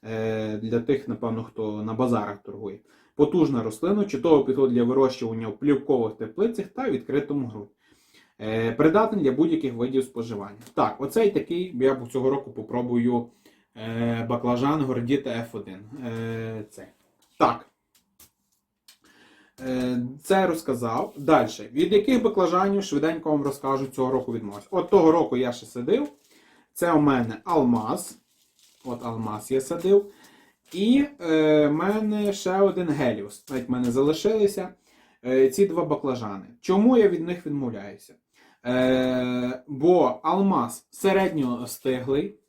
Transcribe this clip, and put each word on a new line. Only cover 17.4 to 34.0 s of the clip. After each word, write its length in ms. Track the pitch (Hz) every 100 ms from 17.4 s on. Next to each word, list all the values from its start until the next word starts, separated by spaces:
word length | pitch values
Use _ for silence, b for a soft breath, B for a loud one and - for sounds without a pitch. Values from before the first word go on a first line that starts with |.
| 147 - - _ _ _ _ _ - _ _ _ _ _ _ _ b b b b b _ 131
Е, 300 | 127 127 123 123 139
це 240 | - 190 185
розказав. 680 | 160 - 127 117 117 - -
Дальше. 520 | 143 151 120 - 107
Від 200 | 123 175
яких 300 | 202 208 254
баклажанів, 600 | 214 196 175 180 196 196
швиденько 480 | 196 143 156 165 160
вам 120 | 151
розкажу, 440 | 139 135 135 135 135
цього 240 | - 131
року 220 | 131 127
відмовився. 340 | 113 104 101 -
От 180 | 185 175
того 220 | 196 160
року 260 | 165 151 123
я 140 | 127
ще 140 | 120 -
садив. 440 | 127 127 226 294 - b b b b b
Це 200 | - 175
у 80 | 160
мене 360 | 147 131 117 110
алмаз. 760 | - 165 127 117 113 180 - - _ _ _ _ _ _ 127
От 200 | 117 120
алмаз 460 | 113 110 107 -
я 100 | 131
садив. 440 | 131 170 180 202 202 B B B B B _
І, 320 | 175 208 269 285 -
е, 460 | 175 156 156 151 147
в 60 |
мене 600 | 151 180 214 214 214 208
ще 280 | 196 190 185
один 280 | 196 180 175
геліос. 560 | 143 127 104 101 - -
Навіть 180 | 131 120
в 40 |
мене 200 | 123 123
залишилися, 800 | 120